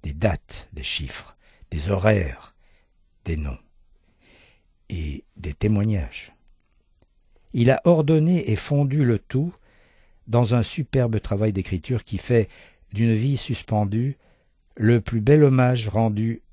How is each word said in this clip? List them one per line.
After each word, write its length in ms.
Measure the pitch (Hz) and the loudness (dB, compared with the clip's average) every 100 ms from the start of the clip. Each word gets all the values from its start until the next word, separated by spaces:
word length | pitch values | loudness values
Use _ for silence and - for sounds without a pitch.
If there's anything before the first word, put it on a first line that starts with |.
des 100 | 78 | -8
dates, 560 | 73 104 82 - - - | -2 -2 -2 -6 -14 -12
des 100 | - | -12
chiffres, 540 | - - 69 - - _ _ _ - | -8 -8 -8 -12 -14 _ _ _ -8
des 200 | 80 78 | -6 -2
horaires, 640 | 95 104 107 78 - - _ _ _ _ _ _ _ | 0 2 2 0 -8 -18 _ _ _ _ _ _ _
des 120 | - 80 | -8 -6
noms 220 | 71 64 _ _ _ _ _ _ _ _ _ _ _ _ _ | -6 -10 _ _ _ _ _ _ _ _ _ _ _ _ _
et 340 | 85 78 71 _ - | -8 -6 -8 _ -14
des 180 | 82 | -12
témoignages. 760 | 71 107 107 107 101 78 - - _ _ _ _ _ _ _ _ _ _ _ _ | -2 0 2 0 -2 -4 -10 -20 _ _ _ _ _ _ _ _ _ _ _ _
Il 180 | 127 120 | 0 2
a 100 | 135 | 4
ordonné 680 | 175 170 147 160 160 180 - | 4 4 4 2 2 0 0
et 60 | 107 | -4
fondu 480 | - 143 139 143 | 0 0 0 2
le 160 | 127 110 | 2 0
tout 340 | _ 131 165 - _ _ _ _ _ _ - | _ -4 -4 -8 _ _ _ _ _ _ -2
dans 300 | 120 117 120 | 0 2 2
un 80 | |
superbe 560 | 113 - 135 135 120 110 | 0 -4 -2 0 0 -2
travail 320 | - 101 110 | -2 -2 0
d'écriture 500 | 98 92 92 - 123 | -2 -4 -6 -4 -6
qui 160 | - 98 | -4 -10
fait 300 | - 120 104 - - _ _ | 0 0 0 -6 -20 _ _
d'une 220 | 101 117 | -2 0
vie 220 | 110 127 139 | 2 0 -2
suspendue 840 | - 120 - 107 104 104 127 135 _ _ _ _ _ | -4 -8 -2 -2 0 -2 -4 -6 _ _ _ _ _
le 260 | - 107 120 | -2 2 2
plus 200 | - 117 | 2 -2
bel 240 | 107 151 | 4 6
hommage 440 | 147 131 123 127 107 | 6 4 2 0 -2
rendu 540 | 101 113 104 113 117 _ | 0 0 0 -2 -4 _